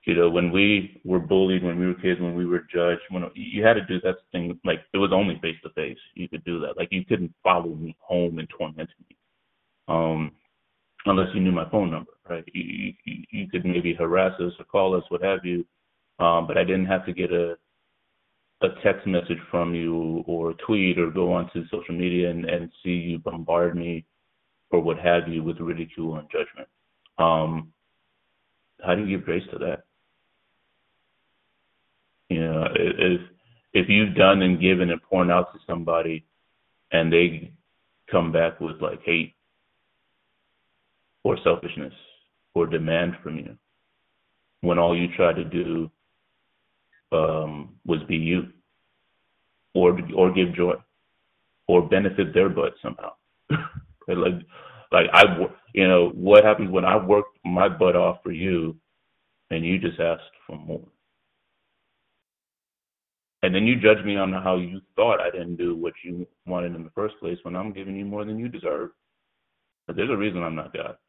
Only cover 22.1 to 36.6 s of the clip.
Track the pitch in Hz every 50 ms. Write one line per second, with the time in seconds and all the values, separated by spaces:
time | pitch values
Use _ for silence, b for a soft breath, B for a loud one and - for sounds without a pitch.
22.1 | 87 87 87 87 85 85 82 82 87 87 85 82 _ _ _ 90 87 87 85 87
23.1 | 85 82 - - 85 85 80 80 82 85 87 85 82 87 85 87 85 82 80 _
24.1 | _ _ _ _ _ _ _ _ _ _ _ _ 85 87 78 82 80 - - 87
25.1 | 87 87 85 85 85 82 78 80 82 80 85 82 85 82 82 80 - - 82 82
26.1 | 80 78 76 _ - 80 76 - - 69 67 _ _ _ _ _ _ _ _ _
27.1 | _ - 82 82 80 80 80 80 82 80 80 80 _ _ _ _ _ _ _ _
28.1 | _ _ _ _ _ _ _ _ _ _ _ _ _ _ - 92 90 98 107 95
29.1 | 98 87 - - 82 90 - - - - - 87 73 - _ _ _ _ _ _
30.1 | _ _ _ _ _ _ _ _ _ _ _ _ _ _ _ _ _ _ _ _
31.1 | _ _ _ _ _ _ _ _ _ _ _ _ _ _ _ _ _ _ _ _
32.1 | _ _ _ _ 87 80 82 82 80 80 76 - - - 85 90 - - - 92
33.1 | 90 87 - - _ _ _ _ _ _ _ _ - 101 90 - 101 104 107 101
34.1 | 90 - 95 95 98 98 92 90 90 80 90 92 95 90 92 87 85 82 _ _
35.1 | 95 92 90 87 87 90 90 - - - _ - 85 85 82 80 82 82 82 82
36.1 | 80 80 _ _ _ _ _ _ _ _